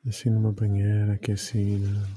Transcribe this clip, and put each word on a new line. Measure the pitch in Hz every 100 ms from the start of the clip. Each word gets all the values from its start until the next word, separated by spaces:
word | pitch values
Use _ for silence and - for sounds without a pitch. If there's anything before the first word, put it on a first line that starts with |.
| 127
assim | 104 123
numa | 110 110
banheira | 101 107 98 101 104 104 101
aquecida | - 104 - 110 101 101 98 101 98